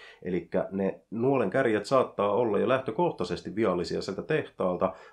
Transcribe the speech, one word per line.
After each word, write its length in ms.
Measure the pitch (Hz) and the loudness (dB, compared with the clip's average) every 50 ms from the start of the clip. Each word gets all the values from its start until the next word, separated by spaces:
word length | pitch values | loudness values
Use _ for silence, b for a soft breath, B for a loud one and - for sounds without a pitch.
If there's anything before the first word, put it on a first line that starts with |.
| B B B B B | B B B B B
Elikkä 440 | 90 92 90 85 - - 95 - - | -4 -4 -4 -2 -2 -2 -2 -2 0
ne 300 | 95 95 98 95 - - _ - | -2 0 0 0 -2 -4 _ -10
nuolenkärjet 760 | - 113 117 131 143 131 117 120 - 131 135 123 107 104 101 | -4 0 2 2 4 2 2 2 2 2 2 2 2 0 0
saattaa 460 | - 135 131 120 - - - 101 104 | 2 2 2 2 2 0 -2 0 2
olla 280 | 101 110 123 117 101 92 | 2 2 2 2 2 2
jo 80 | 101 107 | 2 2
lähtökohtaisesti 880 | 127 131 131 - 110 - 175 165 - - 92 90 87 82 - 87 90 | 2 0 0 -2 -2 0 0 0 0 -2 -4 -4 -4 -6 -6 -6 -2
viallisia 460 | 104 113 101 90 87 87 82 85 - | 0 2 2 2 0 -2 -2 -4 -4
sieltä 200 | - - 95 - | -4 -6 -6 -6
tehtaalta, 720 | - - 156 156 - - - - 101 92 90 85 98 90 B B B B | -4 -2 -2 -2 -2 -4 -6 -2 -2 0 0 2 0 0 B B B B